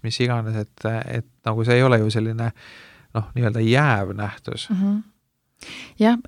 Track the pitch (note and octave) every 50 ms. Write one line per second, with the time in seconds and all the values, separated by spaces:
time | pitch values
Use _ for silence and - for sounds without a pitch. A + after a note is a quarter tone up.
0 | - A2+ - - B2 B2 B2 A#2 A2+ A2 A2 G#2+ G#2 - _ - - A2 A2+ A2
1 | - - A#2+ A#2 - _ _ _ - - A2 A2+ A2+ A#2+ A#2+ B2 C3 C3 B2 A2
2 | G#2+ G#2+ G#2 A#2 A2 A2+ A2+ A2+ A#2 A#2 - - - - - - - - - -
3 | _ _ - A2+ G#2 - - B2 B2 G#2+ G2+ A2+ A2+ A2+ A#2+ C3+ D3+ C#3+ A#2 G2+
4 | G2 F#2 G2 G2+ G#2 G2+ - - - - - - - - G#3+ F#3 G3 G3+ G3+ G#3+
5 | A3 - _ _ _ _ _ _ _ _ _ _ - - - - - - - -
6 | G#3+ A3 A#3+ A#3 -